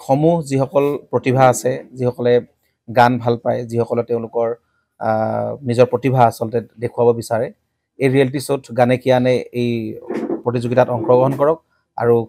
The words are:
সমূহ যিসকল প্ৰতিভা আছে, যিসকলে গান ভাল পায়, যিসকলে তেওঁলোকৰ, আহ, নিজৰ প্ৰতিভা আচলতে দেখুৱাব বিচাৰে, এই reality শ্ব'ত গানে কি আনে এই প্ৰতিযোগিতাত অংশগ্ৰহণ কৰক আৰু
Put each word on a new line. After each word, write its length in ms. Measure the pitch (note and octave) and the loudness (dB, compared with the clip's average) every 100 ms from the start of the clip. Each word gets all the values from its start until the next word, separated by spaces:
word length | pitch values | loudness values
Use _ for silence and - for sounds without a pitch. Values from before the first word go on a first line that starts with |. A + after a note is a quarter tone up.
| - | -2
সমূহ 360 | C3+ D#3 E3+ | 0 2 0
যিসকল 540 | C3+ C3+ C3 C#3+ C#3+ D3 - | -2 -2 0 0 0 -4 -4
প্ৰতিভা 360 | - C3 B2+ C3 | -4 0 4 4
আছে, 360 | B2 B2+ C3+ - | 2 -2 -6 -8
যিসকলে 480 | B2+ B2 - B2 B2 A#2 _ _ _ - A2 | -6 -4 -2 2 2 0 _ _ _ -4 4
গান 220 | A#2+ B2 | 4 4
ভাল 200 | A#2 A#2 | -2 -2
পায়, 280 | B2 A#2 A#2+ | -2 -4 -4
যিসকলে 380 | A#2 A2+ A#2 | -4 -2 -2
তেওঁলোকৰ, 520 | A#2 A#2 A2+ A#2 A#2 A#2+ _ _ _ - | -2 -4 -4 -4 -4 -4 _ _ _ -6
আহ, 680 | A2 A2 A2 A2+ A2 A2+ C3 | -2 0 0 -2 -4 -6 -2
নিজৰ 200 | A#2 B2 | 2 2
প্ৰতিভা 400 | A#2 C3+ C3 A#2 | 2 0 2 2
আচলতে 360 | - A2+ A#2 G#2+ - | 2 -4 -4 -6 -8
দেখুৱাব 340 | A#2+ - A#2+ | -8 0 2
বিচাৰে, 380 | A#2 A2+ A2+ C3 - _ _ _ - | 2 -2 -4 -4 -8 _ _ _ -2
এই 120 | C3+ | 0
reality 300 | C3 C3 C#3 | 2 2 -2
শ্ব'ত 220 | B2+ C#3 - A#2 | -4 -6 -4 0
গানে 200 | B2 B2+ | 2 2
কি 140 | B2+ | 2
আনে 320 | B2+ B2+ B2 - | 2 2 0 -2
এই 460 | B2 A#2+ A#2 A2 A2+ - - - A2 | -4 -4 -4 -6 -10 -10 -8 -6 -6
প্ৰতিযোগিতাত 460 | A#2+ A#2+ A#2 A#2+ B2 | -4 -4 -2 0 0
অংশগ্ৰহণ 440 | B2 A2+ B2+ C3+ | 0 2 2 2
কৰক 300 | C3+ C#3+ D#3+ _ _ _ - | 0 0 -2 _ _ _ -4
আৰু 300 | A#2 A#2 | 2 2